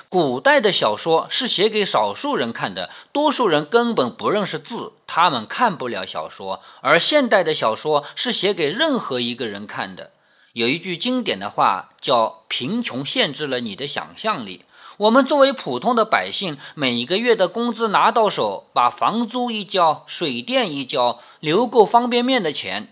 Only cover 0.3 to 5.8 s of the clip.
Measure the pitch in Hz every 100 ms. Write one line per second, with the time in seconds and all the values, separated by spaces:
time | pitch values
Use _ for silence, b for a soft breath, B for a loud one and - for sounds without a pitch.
0.3 | 123 - - 208 - 110 107 170 160 131
1.3 | - 247 - 214 214 190 123 104 101 294
2.3 | 226 120 - - 92 87 B B 285 302
3.3 | - 214 151 156 233 240 190 123 - 107
4.3 | 208 175 160 - 220 113 - - 165 175
5.3 | 127 104 - 240 160